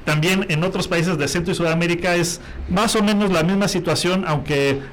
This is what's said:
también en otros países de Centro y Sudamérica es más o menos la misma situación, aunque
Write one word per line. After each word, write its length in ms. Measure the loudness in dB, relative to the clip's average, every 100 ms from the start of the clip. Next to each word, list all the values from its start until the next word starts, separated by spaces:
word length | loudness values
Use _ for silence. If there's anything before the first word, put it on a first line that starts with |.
también 440 | 0 0 2 2 0
en 140 | 0
otros 240 | 0 -2 -2
países 320 | 0 2 0
de 80 | 0
Centro 240 | -2 -2
y 40 | 0
Sudamérica 600 | 0 0 0 0 0 0
es 260 | 0 -4 -10 -12 -4
más 260 | 0 2 2
o 80 |
menos 260 | 2 2 2
la 120 | 2
misma 240 | 2 2 0
situación, 560 | 0 -2 0 0 0 -2
aunque 540 | -4 -2 0 2 0 -4